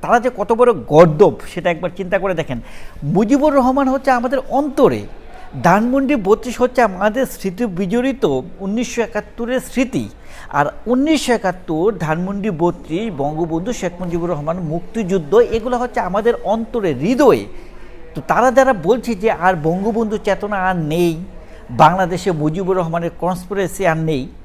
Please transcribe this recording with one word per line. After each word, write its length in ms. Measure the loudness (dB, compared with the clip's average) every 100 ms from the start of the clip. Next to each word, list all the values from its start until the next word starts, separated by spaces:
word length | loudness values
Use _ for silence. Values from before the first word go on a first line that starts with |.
তারা 180 | 2 2
যে 100 | 2 -4
কত 160 | -2
বড় 200 | 4 4
গর্দভ 600 | 4 4 8 8 8 4 4 -8
সেটা 180 | -4 -2
একবার 180 | -2 -4 -6
চিন্তা 220 | -2 -2
করে 140 | 0
দেখেন। 260 | -2 -4 -6 -8 -12 -12 -8
মুজিবুর 500 | 0 2 4 4 4
রহমান 340 | 4 2 2 2
হচ্ছে 240 | 0 2
আমাদের 280 | 0 2 -2 0
অন্তরে, 520 | -2 0 4 4 4 -6 -14 -16 -16 -14 -2
ধানমন্ডি 520 | 4 4 4 0 2 0
বত্রিশ 460 | 2 0 0 -2
হচ্ছে 200 | -2 2
আমাদের 440 | 0 2 -2 0 -4
স্মৃতি 400 | -4 -6 -4 -4
বিজড়িত 760 | -2 -2 0 0 0 0 0 -4 -10
উনিশশো 420 | -6 -4 -4 -4
একাত্তরের 580 | -4 -4 -8 -10 -4 -4
স্মৃতি। 500 | -4 -2 -2 -2 -6 -12 -18 -16 -6
আর 160 | 0 0 -2 -2
উনিশশো 480 | 0 4 2 2
একাত্তর, 580 | 0 0 -4 -4 0 0 0
ধানমন্ডি 500 | -2 -2 -2 -4 -4
বত্রিশ, 600 | 0 0 0 -6 -6 -4 -4
বঙ্গবন্ধু 560 | -4 -2 -2 -2 -4
শেখ 200 | -4 -6 -6
মুজিবুর 280 | -6 -4 -2
রহমান, 280 | -4 -4 -4
মুক্তিযুদ্ধ, 760 | -4 -4 -6 -6 0 0 2 4
এগুলো 420 | 4 2 -2 -2
হচ্ছে 220 | -2 -4
আমাদের 340 | -2 0 0 0
অন্তরে, 500 | 0 -2 -2 -2 -2
হৃদয়ে। 520 | 0 0 4 6 4 0 -12 -14 -16 -16 -16 -14 -12
তো 60 | -2
তারা 240 | 2 4
যারা 220 | 4 4
বলছে 420 | 2 2 0 0 -2
যে 160 | -2
আর 220 | 0 0 0
বঙ্গবন্ধু 540 | 0 0 -2 -2 -2 -2
চেতনা 400 | -2 -2 -2 -2
আর 180 | -2 -2
নেই, 480 | -2 0 0 0 -8 -14 -18 -18 -12
বাংলাদেশে 640 | 6 8 8 0 0 -2
মুজিবুর 460 | 0 0 -2 -2 0
রহমানের 320 | 0 -2 -4 -4
কনস্পিরেসি 680 | -4 -4 -4 -4 -4 0 0
আর 100 | 2
নেই 300 | 0 -2 -4 -12